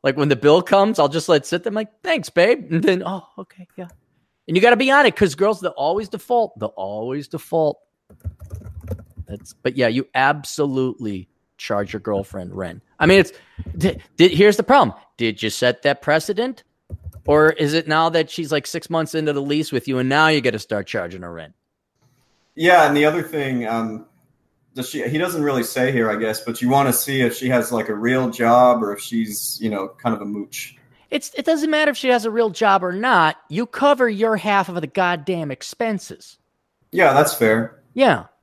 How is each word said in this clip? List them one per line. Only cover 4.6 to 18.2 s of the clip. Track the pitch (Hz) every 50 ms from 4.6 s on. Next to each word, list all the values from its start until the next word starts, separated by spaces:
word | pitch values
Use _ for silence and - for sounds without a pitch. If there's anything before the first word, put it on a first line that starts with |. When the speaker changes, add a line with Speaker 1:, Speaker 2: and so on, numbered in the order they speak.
Speaker 1:
gotta | 190 240 240 214
be | 262 262
on | 269 285 285
it, | 233 -
'cause | - 214 180 135
girls, | 147 196 208 220 208
they'll | 185 175
always | - 135 135 151 175 202 220 190
default. | - 196 - _ 247 240 226 - _ -
They'll | 107 104 _ -
always | 95 95 101 107 113 123 131 147 143 -
default. | - 156 - - - 165 160 151 - _ _ _ _ _ _ _ - _ _ - - _ - - - - - - - - - - - - - _ _ - - -
That's, | 104 101 - - -
but | _ _ 131 127
yeah, | 135 123 113
you | 113 131 131 _ _
absolutely | 131 135 139 147 151 139 - - - 151 143 131 131 131 127 - _ 123 107 101 92 92 _ _ _ _ _ _ _
charge | - - 101 101 101 98
your | - 107
girlfriend | 101 113 104 98 98 - - 95 90 90 92
rent. | 92 95 85 85 104 _ _ _ _
I | 165
mean, | 165 190 196
it's, | 180 - - - _ _ _ - - - - 87
di-, | 147 190 - - - _ _
di-, | - 165 185 165
here's | 147 202 208 202 208
the | 202
problem. | - 254 285 208 113 - - _ _ _ _
Did | 117 113 104 - -
you | 110
set | - - - 123 123 -
that | - 143 143 -
precedent? | - - 147 160 156 - 202 185 233 262 254 - _ _ _ _ _ _ - - _ - - - _
Or | - 147 151 156 156
is | 151 - 160 143 151
it | 165 151 151
now | 156 156 165 165
that | 160 170